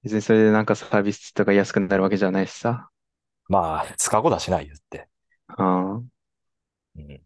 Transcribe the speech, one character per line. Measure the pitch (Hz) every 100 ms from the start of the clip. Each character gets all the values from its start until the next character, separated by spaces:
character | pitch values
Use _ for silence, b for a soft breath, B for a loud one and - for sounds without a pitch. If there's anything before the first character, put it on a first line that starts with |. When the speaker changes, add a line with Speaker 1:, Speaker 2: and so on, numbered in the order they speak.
Speaker 1:
別 | 107
に | 107
そ | -
れ | 110
で | 107
な | 107
ん | 107
か | 104
サ | -
ー | 107
ビ | 101
ス | 101 -
と | - 101
か |
安 | 101 98
く | 104
な | 95 98
る |
わ | 95
け | 98
じ | 98
ゃ |
な | 95
い | 95
し |
さ。 | - 117 120 - _ _ _ _ _ _
Speaker 2:
ま | 98 82 76
あ、 | - -
二 | -
日 | 107
後 | 151
だ | 90
し | -
な、 | 90
言 | 71
っ | 73 _
て。 | - - _ _ _ _ -
Speaker 1:
う |
ん。 | 95 92 92 107
Speaker 2:
う | 123 _ _ _ _ _ _ _ _ 80
ん。 | 73 69